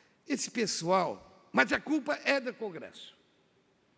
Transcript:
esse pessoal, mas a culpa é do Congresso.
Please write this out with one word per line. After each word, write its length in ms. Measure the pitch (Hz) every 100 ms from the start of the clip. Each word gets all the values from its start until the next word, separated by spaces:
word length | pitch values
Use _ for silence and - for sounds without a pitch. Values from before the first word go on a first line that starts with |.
| _ _ -
esse 220 | 269 -
pessoal, 960 | 240 202 - 165 190 160 98 - - _
mas 220 | 240 262
a 80 | 269
culpa 340 | 254 302 262 285
é 140 | - 277
do 140 | 247
Congresso. 640 | - 214 160 101 - - - _ _ _ _ _ _ _